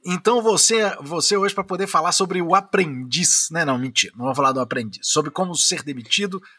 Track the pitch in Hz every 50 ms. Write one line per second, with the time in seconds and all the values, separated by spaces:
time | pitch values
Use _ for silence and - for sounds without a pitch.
0 | - 180 180 180 - 214 240 240 220 220 208 175 - - 226 226 214 196 - -
1 | 139 139 165 165 147 - 202 196 190 202 202 - 185 - 190 180 196 190 - 165
2 | 156 175 165 - 196 175 185 185 175 165 185 196 196 - - 196 185 156 139 127
3 | 127 123 123 156 180 - - - - - 160 165 165 143 131 123 127 131 120 -
4 | - - - 113 120 135 131 120 135 131 131 131 127 110 143 127 117 107 98 -
5 | - - - 156 147 151 - - 190 180 175 143 - - 190 156 - 147 139 127
6 | 113 - - - 202 196 185 190 - - _